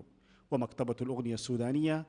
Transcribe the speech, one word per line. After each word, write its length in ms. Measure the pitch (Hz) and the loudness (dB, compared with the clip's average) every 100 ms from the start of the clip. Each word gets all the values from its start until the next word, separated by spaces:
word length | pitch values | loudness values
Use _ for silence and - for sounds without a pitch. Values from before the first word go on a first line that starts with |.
| - - _ - _ | -12 -20 _ -20 _
ومكتبة 440 | 135 117 - 120 117 | 0 0 -2 -2 0
الأغنية 320 | 123 127 117 | -2 -2 -2
السودانية 720 | 113 - 120 120 147 156 156 | -2 0 0 2 2 2 2